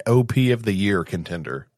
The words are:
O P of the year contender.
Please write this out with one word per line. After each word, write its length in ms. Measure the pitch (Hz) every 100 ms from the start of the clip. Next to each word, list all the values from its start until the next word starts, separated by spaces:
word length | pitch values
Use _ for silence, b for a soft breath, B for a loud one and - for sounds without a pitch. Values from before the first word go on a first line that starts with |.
| -
O 160 | 120
P 280 | 120 - 127
of 120 | 120
the 80 | 113
year 300 | 95 101 98
contender. 640 | 80 90 82 85 69 67 -